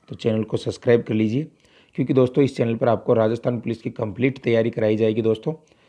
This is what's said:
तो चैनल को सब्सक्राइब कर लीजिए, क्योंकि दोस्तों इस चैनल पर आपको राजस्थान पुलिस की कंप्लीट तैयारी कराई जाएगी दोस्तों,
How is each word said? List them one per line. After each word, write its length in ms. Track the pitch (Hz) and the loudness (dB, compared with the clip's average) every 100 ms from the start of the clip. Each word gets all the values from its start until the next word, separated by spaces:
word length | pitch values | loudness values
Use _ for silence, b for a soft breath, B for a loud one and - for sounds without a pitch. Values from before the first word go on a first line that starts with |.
| - | -20
तो 60 | |
चैनल 280 | 107 117 110 | -4 -2 0
को 120 | 107 113 | -2 -4
सब्सक्राइब 460 | 120 - 127 120 | -6 -2 2 2
कर 120 | - | 2
लीजिए, 320 | 110 110 127 160 _ b b b | 0 0 -2 -6 _ b b b
क्योंकि 180 | - 131 | -6 0
दोस्तों 320 | 131 127 147 | 2 2 2
इस 120 | 139 - | 0 0
चैनल 180 | 117 | -2
पर 140 | 113 123 | 0 0
आपको 260 | 107 - | 0 2
राजस्थान 460 | 113 110 120 127 120 | 2 2 0 -4 -4
पुलिस 220 | 117 110 | -6 -8
की 80 | - | -8
कंप्लीट 480 | - 107 95 135 135 | -8 -8 -2 -2 -2
तैयारी 320 | 127 113 113 | 0 2 0
कराई 260 | 117 107 107 | 0 0 2
जाएगी 260 | 110 110 | 0 2
दोस्तों, 320 | 110 110 156 160 b b | 0 -2 -4 -8 b b